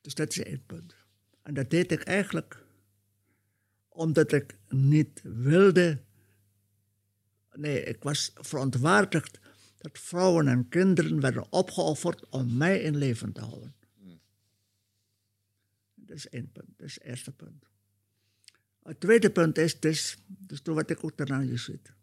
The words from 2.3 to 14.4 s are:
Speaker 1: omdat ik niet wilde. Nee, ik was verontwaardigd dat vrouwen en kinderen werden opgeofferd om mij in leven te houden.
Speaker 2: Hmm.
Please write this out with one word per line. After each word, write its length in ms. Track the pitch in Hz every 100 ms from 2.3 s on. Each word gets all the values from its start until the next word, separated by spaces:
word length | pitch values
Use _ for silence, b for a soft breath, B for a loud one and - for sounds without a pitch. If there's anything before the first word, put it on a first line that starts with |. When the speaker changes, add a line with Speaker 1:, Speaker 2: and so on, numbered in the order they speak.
| - - - _ _ _ _ _ _ _ _ _ _ _ _ _
Speaker 1:
omdat 440 | - 160 160 151
ik 240 | 147 - - _
niet 520 | 135 135 151 151 -
wilde. 800 | - 113 131 165 196 170 175 143 - _ _ _ _ _ _ _ _ _ _ _ _ _ _
Nee, 300 | - 147 131
ik 180 | 69 -
was 300 | 139 143 -
verontwaardigd 1040 | - - 151 135 123 143 202 190 170 - - b b b b
dat 200 | 156 -
vrouwen 500 | - 175 185 170 143
en 200 | 123 120
kinderen 520 | 170 190 160 156 156
werden 320 | 135 123 -
opgeofferd 760 | 180 190 - 160 151 175 - -
om 280 | 135 123 120
mij 240 | 165 196
in 160 | 156 147
leven 360 | 139 117 107
te 80 | -
houden. 340 | - - 117 - _ _
Speaker 2:
Hmm. 220 | 95 82 _ _